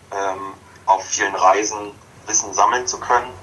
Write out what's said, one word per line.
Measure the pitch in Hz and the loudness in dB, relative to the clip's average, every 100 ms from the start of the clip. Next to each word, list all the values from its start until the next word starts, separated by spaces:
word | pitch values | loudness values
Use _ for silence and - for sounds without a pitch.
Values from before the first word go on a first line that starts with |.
| - | -12
ähm, | 101 98 95 95 98 - - - | -6 -6 -6 -10 -14 -20 -12 0
auf | 95 - | 0 0
vielen | - 101 95 | -2 -2 2
Reisen | 92 98 107 104 104 - - - - | 6 6 4 -4 -8 -14 -20 -20 -4
Wissen | 104 104 | -2 -2
sammeln | 95 101 123 127 | 2 2 2 -4
zu | - | -8
können | - 120 - - | 0 0 0 -12